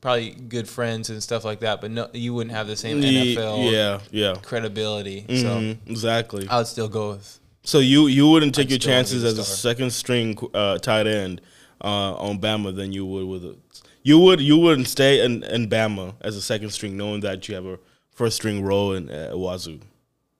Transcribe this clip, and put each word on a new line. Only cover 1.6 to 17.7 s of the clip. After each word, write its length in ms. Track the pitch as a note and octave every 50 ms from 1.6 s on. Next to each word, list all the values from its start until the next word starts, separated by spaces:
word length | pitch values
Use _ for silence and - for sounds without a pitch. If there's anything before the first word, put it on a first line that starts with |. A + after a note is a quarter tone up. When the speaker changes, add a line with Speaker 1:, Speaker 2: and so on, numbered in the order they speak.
Speaker 1:
that, 200 | A#2 A2 G#2 G2
but 100 | - G#2+ A2+
no, 160 | A#2 A#2 - -
you 220 | A#2+ A#2+ A#2+ A#2+
wouldn't 200 | A#2+ A2+ A2+ A#2
have 120 | A2 A2
the 100 | G#2 G#2+
same 240 | G#2+ - A2+ D3 D3
Speaker 2:
Ye-, 160 | C#3 C3+ C3 C3
Speaker 1:
N 200 | B2+ B2 A#2+ A#2
F 0 |
L 200 | A2+ A2 G#2+ G#2+ A#2+ A#2 A2
Speaker 2:
yeah, 280 | A2 G#2+ G#2 G2+ G2 G2+ -
yeah. 240 | - G#2+ G#2 G2 F#2 F2+ G2
Speaker 1:
credibility. 800 | - B2+ A#2 A2 A2 G2 G#2+ G#2+ G#2+ G#2+ G#2 G2+ G2+ G2 G2 G#2 A2+
So 40 | B2
Speaker 2:
Mm-hmm, 540 | B2+ B2 A#2 A2+ A2+ A2 A2 A2 A2+ - -
exactly. 580 | A2+ A2 G#2+ A2+ A2+ A#2 A2+ - - G2+ G2 G2
Speaker 1:
I 100 | B2 A#2+
would 80 | A#2
still 220 | A#2 - - A2+ G#2+
go 220 | G2+ A2 G#2+ G#2 G2+
with 260 | G2+ G2+ - - _ _ _ _ _ -
Speaker 2:
So 160 | - - D3
you, 300 | C3+ B2+ C3+ D3 D#3 C#3+
you 200 | C3 C#3 C#3+ D3+
wouldn't 240 | D#3+ D#3+ D3+ C#3+ B2+
take 120 | D3 C#3
Speaker 1:
I'd 40 | B2+ C3+
Speaker 2:
your 80 | B2
Speaker 1:
still 100 | - C#3 C3
wanna 80 | B2+ B2+
be 20 |
Speaker 2:
chances 160 | - C3 B2 A#2
Speaker 1:
the 60 | A#2
Speaker 2:
as 100 | A2 G#2+
a 60 | G2+
Speaker 1:
star. 120 | F#2+ G2 F#2+ - A#2+ A#2+
Speaker 2:
second 180 | A#2+ C3 B2+ A#2
string 420 | - - - B2+ A#2+ A2+ A2+ G#2+
qu-, 160 | G#2 A#2+ A#2+ -
uh, 260 | G2+ G#2 G2+ F#2+ F2
tight 280 | - B2+ A2 G#2+ G#2+
end, 340 | G#2+ G#2+ G#2+ G2 F#2 F2+ E2+ _ _ _ _ _ _ _ -
uh, 340 | - G#2 G#2 G2+ G2 G2 F#2+
on 240 | - - G#2 G#2 G2
Bama 340 | F#2+ G#2+ G#2+ G#2+ G#2 G2 F#2
than 180 | F#2+ G2 G2 F#2+
you 140 | G2 G2
would 200 | F#2+ F#2+ G2 F#2+ F#2
with 160 | F#2+ F#2 F2
a, 120 | E2+ - - _ _ _ - _ _ _ _ -
you 160 | C3+ D3+ D#3+
would, 220 | F3+ F#3 F#3 E3
you 160 | C#3 C#3+ D3 D#3+
wouldn't 300 | E3+ E3+ D#3+ C3 B2+ A#2+
stay 360 | - - C3+ C3+ C#3 C3 G#2
in, 200 | B2+ A#2+ A2+ -
in 240 | G1+ F#2+ A#2+ A#2 G#2
Bama 460 | A2+ A2 A2 G#2+ G#2 G2 F#2 F2+ G2+ -
as 140 | - G#2 G#2+
a 80 | G2+ G2
second 280 | - A#2+ G#2+ G#2+ G#2+
string, 260 | G2+ - - G#2 F#2+
knowing 240 | G2 G2+ G#2 G#2 G#2
that 280 | G2+ G#2 F#2+ F#2 - -
you 60 | G#2
have 100 | F#2 F#2
a 140 | F#2